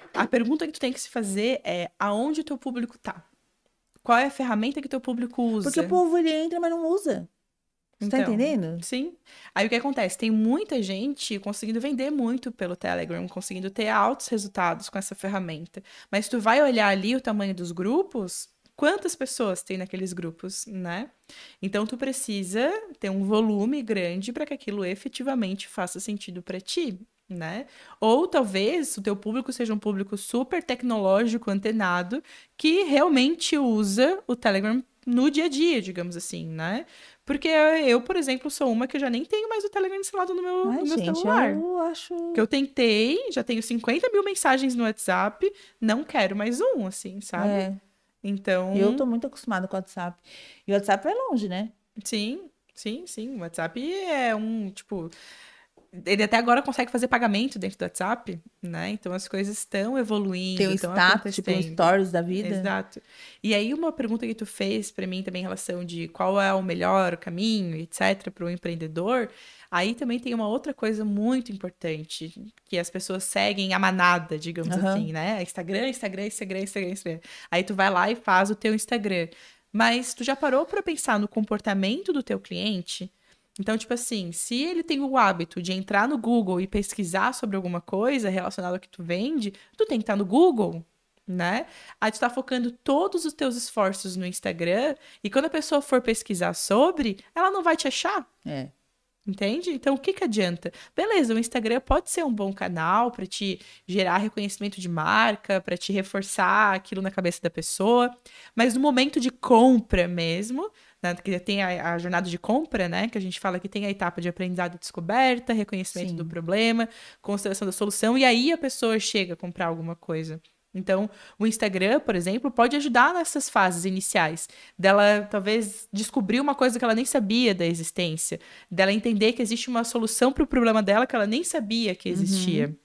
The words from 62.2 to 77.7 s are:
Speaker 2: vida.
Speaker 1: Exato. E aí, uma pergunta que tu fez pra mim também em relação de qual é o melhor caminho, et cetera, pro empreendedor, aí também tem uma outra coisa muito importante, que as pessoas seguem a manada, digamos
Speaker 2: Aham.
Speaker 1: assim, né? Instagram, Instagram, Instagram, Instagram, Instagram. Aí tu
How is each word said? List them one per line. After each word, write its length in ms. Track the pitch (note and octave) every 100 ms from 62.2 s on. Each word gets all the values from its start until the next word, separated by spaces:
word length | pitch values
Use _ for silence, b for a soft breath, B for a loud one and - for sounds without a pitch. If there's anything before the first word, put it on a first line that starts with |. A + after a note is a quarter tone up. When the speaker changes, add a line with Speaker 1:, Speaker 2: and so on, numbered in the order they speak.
Speaker 2:
vida. 260 | E3+ F#3 G#3
Speaker 1:
Exato. 520 | G3 F#3+ F#3+ F#3+ - - B B B
E 120 | G#3+
aí, 180 | G#3 A3
uma 200 | D4+ E4
pergunta 340 | E4 A#3 A3+ A#3
que 80 |
tu 100 | A3+
fez 460 | G#3 - G3 G#3+ G3+
pra 160 | - F#3
mim 160 | F#3
também 180 | F#3+ F3+
em 40 |
relação 400 | F#3 F#3+ - F3
de 240 | F3 E3+ E3
qual 320 | - F#3 G3+
é 120 | G3
o 100 | F#3+
melhor 540 | F#3 F3 F3 F#3+ F3+ E3+
caminho, 600 | - E3+ A3 A3 F3+ D#3+
et 180 | E3+
cetera, 360 | - F#3+ G3 F#3+
pro 200 | - F3
empreendedor, 800 | F3 F3 E3 D#3 D#3 F#3 B3+ G#3 B B B B
aí 240 | F3 F#3+
também 240 | A#3 B3+ A#3+
tem 160 | A#3+
uma 140 | A#3 G#3+
outra 260 | B3 D4+
coisa 300 | C4+ A3 G#3+
muito 460 | G#3+ G3+ A3 C4 A#3+
importante, 1000 | G3 F3+ - E3+ D#3 D#3 - D#3+ - G#3+ - _
que 120 | F3+
as 120 | E3+
pessoas 340 | F#3 - F#3+
seguem 500 | - G3+ G3+ G3 F#3+
a 40 | F#3
manada, 600 | F#3+ F#3 F3+ F3 E3 D#3
digamos 380 | E3 E3+ D#3+ F#3
Speaker 2:
Aham. 140 | F#3+
Speaker 1:
assim, 180 | G3 D#3+
né? 300 | D#3+ E3+ G#3+
Instagram, 460 | F3+ - F3 G3 C4
Instagram, 380 | B3 G#3 F#3 G#3
Instagram, 340 | - G3 F#3+
Instagram, 300 | G3 G#3 F3+
Instagram. 300 | G3 F3+ D#3+ B B B
Aí 120 | F3
tu 100 | G#3+